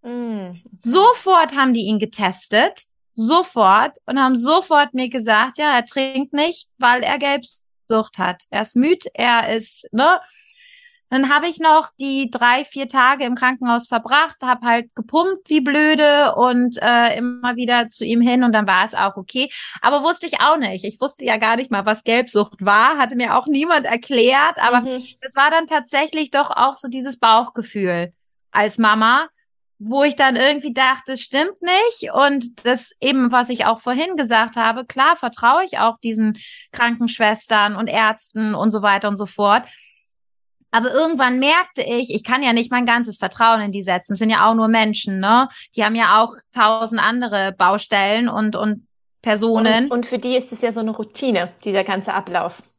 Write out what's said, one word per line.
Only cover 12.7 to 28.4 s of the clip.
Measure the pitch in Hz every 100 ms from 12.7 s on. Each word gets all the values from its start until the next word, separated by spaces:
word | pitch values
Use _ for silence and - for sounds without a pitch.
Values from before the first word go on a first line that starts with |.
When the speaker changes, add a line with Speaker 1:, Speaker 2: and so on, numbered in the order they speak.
| 277 277
Speaker 2:
Tage | 269 247 277
im | 254 247
Krankenhaus | 254 254 247 233 240
verbracht, | 233 - 277 320 -
hab | 254 247
halt | 240 233 233 -
gepumpt | 220 311 359 381 -
wie | 302
blöde | 269 285 302 311 294 285 285
und, | - 247 247 247 240
äh, | 233 240 233 -
immer | 247 247 247 240
wieder | 240 240 233
zu | -
ihm | 233 233
hin | 240 247
und | 240
dann | 220 208
war | 185 208
es | -
auch | 196 196
okay. | 190 254 262 - - -
Aber | 240 285
wusste | 294 339 339
ich | -
auch | 277 320
nicht. | 220 185
Ich | 208 214
wusste | 277 -
ja | 247 220
gar | 220 233
nicht | 254
mal, | 202 202
was | 220
Gelbsucht | - 233 240 208 208 - 190
war, | 208 254 302
hatte | 247 247
mir | 233 247
auch | 269
niemand | 277 330 311 247
erklärt, | 233 - 262 240 269 311 -
aber | 233 240
Speaker 1:
Mhm. | 247 254 247 _
Speaker 2:
das | 269 277
war | 285
dann | 320 320
tatsächlich | 311 240 277 311 311 285
doch | 277 285
auch | - 262 269
so | 262
dieses | 262 262 240
Bauchgefühl | 226 226 233 - 226 208 185 170 175 _ _ _